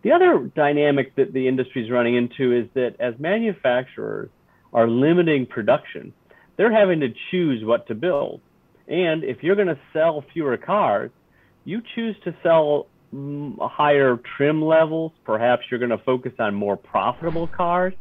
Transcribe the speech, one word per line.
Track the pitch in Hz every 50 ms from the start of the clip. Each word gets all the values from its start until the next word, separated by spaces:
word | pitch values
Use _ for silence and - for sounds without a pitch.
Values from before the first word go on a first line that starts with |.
The | - 208
other | 302 349 370 359 330 - - - _
dynamic | 156 147 143 147 147 147 147 143 139 127 - _
that | - 131 -
the | - 131 131
industry | 127 131 131 123 123 - 135 113
is | 110
running | 127 123 120 117 123
into | 123 120 120 - - 135 123
is | 120 123 113 - _
that | 135 123 120 104 -
as | 120 123 113 120
manufacturers | 143 165 196 226 233 220 185 - - 131 123 123 131 - - - 110 107 104 104 104 - _ _ _ _ _ _ _ _
are | - 120 113 117
limiting | 117 123 135 156 170 180 175 160 151 139 123
production, | - - 123 107 110 127 143 - - - - - - - _ _ _ - _ _ _ _
they're | - 185 240
having | 220 220 208 185 175 160
to | 143 120 110 - - -
choose | - 180 175 151 131 110 110
what | 107 117 117 -
to | - 113
build. | 107 139 180 170 143 135 - - - _ _ _ _ _ _ _ _ _ -
And | 147 170 185 165 156 160
if | 156 - 123 - -
you're | 165 196
gonna | 202 202 180 156 135 - _
sell | _ 156 156 170 156 151 131 _
fewer | - 170 156 139 120
cars, | 107 - - 185 208 190 127 104 98 - - _ _ _ _ _ _ _ _ _ _ _
you | 131 175 233 226 - -
choose | 233 226 226 208 - -
to | 180 165 -
sell, | - 175 165 160 156 147 147 143 - _ _ _ _ _ -
mm, | 139 139 143 143 143 147 143 - - 87 120
higher | - - 151 147 147 143 135 131 123 117 - - -
trim | - 139 147 156 156
levels. | 156 156 160 160 160 156 156 160 160 160 _ _
Perhaps | _ - 110 110 117 123 123 120 - -
you're | 127 117
gonna | 123 120 113 107 -
focus | - 127 123 127 127 110 -
on | 117 104
more | 101 101 104 101 98
profitable | 95 _ - - 107 95 113 123 - 165 170 160 165 170
cars. | 170 - - 180 170 175 180 185 185 190 -